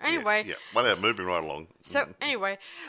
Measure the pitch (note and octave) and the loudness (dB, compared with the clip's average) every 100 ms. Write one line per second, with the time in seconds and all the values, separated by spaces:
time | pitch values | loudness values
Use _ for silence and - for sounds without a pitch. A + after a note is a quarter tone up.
0 | D4 E4 G#3+ G#3+ G#3+ - - A2+ A#2+ F2+ | -2 0 2 0 0 -6 -2 2 4 4
1 | G#2 G#2+ F2+ F2 D#2 D2 E2 _ - C#4 | 4 2 0 0 0 -6 -10 _ -4 -2
2 | - - C#4+ B3+ G3 G3 - - | -2 -2 -4 -2 -2 -4 -10 -16